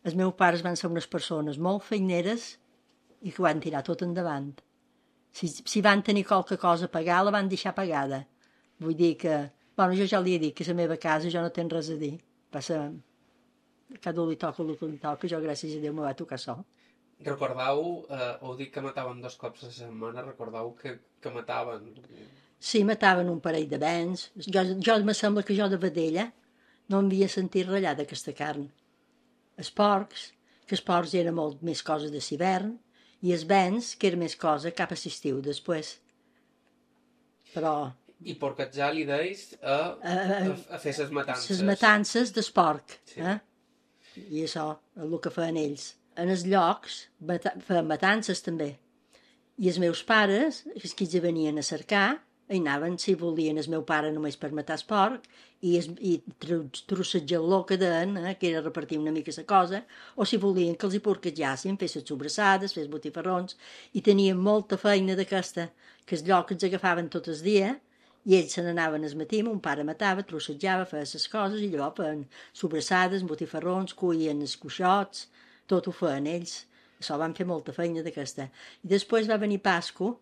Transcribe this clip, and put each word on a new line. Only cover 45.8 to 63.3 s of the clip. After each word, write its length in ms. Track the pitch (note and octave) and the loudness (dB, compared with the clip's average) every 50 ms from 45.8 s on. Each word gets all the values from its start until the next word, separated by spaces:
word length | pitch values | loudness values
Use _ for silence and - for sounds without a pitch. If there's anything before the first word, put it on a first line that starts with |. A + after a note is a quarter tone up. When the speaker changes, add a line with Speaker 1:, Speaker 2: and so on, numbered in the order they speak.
| - - - _ _ _ _ - | -12 -16 -16 _ _ _ _ -4
Speaker 1:
En 100 | E3+ F3+ | 0 0
els 140 | F#3+ F#3 F3 | 0 0 2
llocs, 600 | F#3+ G3 F#3+ E3+ F3 G#3 - - - - - - _ _ _ | 2 4 4 6 4 2 0 -4 -12 -12 -14 -14 _ _ _
mata-, 360 | D3+ E3 F3 E3+ - G3+ - - - | -6 -4 -4 -2 -2 -4 -4 -4 -2
feien 200 | - F#3+ E3+ E3 | 2 2 2 4
matances 560 | D#3 D#3 D3 - F#3 G#3 A3 G#3+ - F3 - - | 2 0 2 4 4 4 2 2 -2 -4 -4 -4
també. 300 | - E3 D#3+ D3+ C#3+ C#3 - _ _ _ _ _ _ _ _ _ _ _ _ _ _ _ - | -4 -2 -2 -4 -4 -6 -12 _ _ _ _ _ _ _ _ _ _ _ _ _ _ _ 0
I 80 | G3 F3+ | 0 2
els 80 | E3+ F3+ | 2 4
meus 220 | F3+ E3+ E3 - - | 2 2 2 0 2
pares, 640 | - A3+ G#3+ G#3 G3 G3 G#3+ D4 D#4+ - - - D4+ - | 4 6 6 6 6 4 4 2 2 0 -4 -12 -14 -14
els 180 | G#3+ - F3+ - | -12 -12 -12 -4
que 100 | - G3+ | -4 -2
ells 180 | D#3+ E3+ F3+ E3 | 2 2 2 2
venien 360 | F3 E3 D#3+ D#3 D3+ D3+ D3+ | 2 2 2 0 0 0 -2
a 60 | C#3 | -2
cercar, 420 | - D#3+ D3+ - - G#3+ G3+ G3 G#3+ C#4+ D#4+ _ _ _ _ _ - | -4 -4 -6 -2 0 2 4 4 2 0 -2 _ _ _ _ _ -2
hi 80 | G3+ F#3 | -2 0
anaven, 380 | E3 C#3+ C#3 C#3+ D#3 F3 F3+ E3+ | 2 2 0 0 0 -2 -2 -2
si 140 | - G3 F#3+ | 2 0 2
volien 420 | D#3 E3+ E3+ E3 E3 D#3+ D#3 D3+ | 2 2 -2 0 0 0 0 0
el 120 | D#3 D3 D#3 | -2 -2 -2
meu 120 | E3 D#3+ D3+ | -2 -4 0
pare 220 | - D#3+ D3+ D3+ D#3 | 0 0 2 2 0
només 240 | D#3 D#3 D3+ D3 C#3 - | -2 -2 -2 -4 -4 -6
per 100 | - C#3+ | -8 -6
matar 240 | D3+ D3+ C#3+ - - - | -6 -6 -4 -4 -6 -6
el 40 | - | -4
porc, 400 | - A3 G3+ F#3+ A3 C4 A#3+ - _ _ - - _ _ _ - | 0 2 4 4 4 2 -4 -10 _ _ -20 -20 _ _ _ 0
i 120 | F3 F3 | 2 2
es-, 100 | E3+ F3 D#3 E3+ - A3+ | 2 2 -2 -8 -4 0
i 140 | F#3+ E3+ D3 _ - - _ - | 0 0 0 _ -12 -16 _ -4
tru-, 220 | D#3 F3 E3 D3+ C3+ - - - - | -2 -2 -2 -2 -6 -12 -14 -6 -4
trossejar-lo 720 | G3+ F3+ F#3 - - F3+ D3 C#3 F3 E3+ D#3+ E3+ F#3+ F#3+ F3+ | -4 -2 -2 0 0 -2 0 2 0 2 4 4 4 4 4
que 100 | - F#3+ F3+ | 2 2 2
deien, 380 | F#3+ F3+ E3+ E3 F3 G3 G3+ F#3 | 4 2 4 2 2 0 -2 -2
eh, 140 | E3+ F#3 G3 - | -4 -4 -4 0
que 100 | F#3+ F3 | 0 0
era 140 | E3 D#3+ D3+ | 0 0 -2
repartir 340 | D#3+ D#3 E3+ D3+ - E3 D3+ | -2 -4 -4 -6 -4 -2 -2
una 140 | D3+ D#3 D#3 | 0 0 -2
mica 160 | D#3+ D3 E3 D3 | -2 -4 -6 -10
la 80 | E3 D#3+ | -10 -2
cosa, 360 | - G3+ F#3+ F3+ F3 F#3+ G3+ A#3+ _ - - - - - | 4 6 6 6 4 0 -6 -6 _ -20 -20 -20 -14 -2
o 100 | - G3+ | -2 0
si 120 | - - | 2 2
volien 380 | G#3+ F#3+ G3+ F#3 F#3 F3 E3+ E3+ | 2 2 2 4 4 2 2 2
que 120 | E3 - | 0 -2
els 100 | G3 F#3 | 0 0
hi 60 | G#3 - | 0 2
porquejassin, 720 | G#3+ G3 G3 - F3 D3 D#3+ D3+ C3+ C3+ B2+ - F#3+ G3 G3 | 0 0 0 -2 -6 -4 -2 -2 -2 -2 -2 -2 -4 -2 -2
fes 160 | F#3 E3 - | -2 -4 -4
les 120 | D3+ C#3 - | -6 -6 -6
sobrassades, 640 | D3+ C3 C#3 D3 - - G#3 G3 G3 F#3+ F#3+ G3 - | -8 -6 -6 -6 -2 2 4 6 6 4 2 -4 -4
fes 140 | F3 D3 C#3+ | -6 -6 -6
botifarrons, 640 | D3+ D3+ - D3+ - E3+ F3 F#3 | -8 -8 -8 -8 -8 -4 -2 0